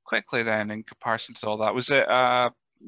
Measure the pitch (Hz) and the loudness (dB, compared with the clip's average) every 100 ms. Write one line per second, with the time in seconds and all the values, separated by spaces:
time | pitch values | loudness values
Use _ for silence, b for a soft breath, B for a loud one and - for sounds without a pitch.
0 | - 110 - 127 113 107 104 107 107 - | -4 -4 -2 -2 0 0 -2 -8 -12 -10
1 | 123 110 - 117 110 107 107 117 123 139 | -4 -4 -6 -8 -6 -2 0 0 2 2
2 | - 123 127 123 123 - _ _ | 4 4 4 2 0 -4 _ _